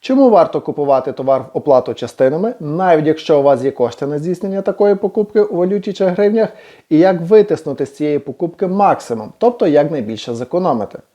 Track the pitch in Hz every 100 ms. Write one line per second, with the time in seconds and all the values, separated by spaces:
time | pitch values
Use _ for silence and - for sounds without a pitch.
0 | - 262 262 208 160 156 - 151 143 135
1 | 131 127 135 135 123 - 135 127 123 113
2 | 120 - 131 156 214 247 151 156 185 160
3 | 151 156 - 151 139 135 131 - 120 -
4 | 143 147 160 175 196 196 196 196 202 196
5 | 202 208 208 220 208 170 180 202 196 196
6 | 190 180 208 220 214 - - - _ 151
7 | 185 180 165 214 208 156 - 135 135 -
8 | 151 147 139 131 170 - 190 190 196 147
9 | - 113 107 - 233 240 196 147 147 156
10 | 107 110 - 117 123 175 180 127 98 -
11 | _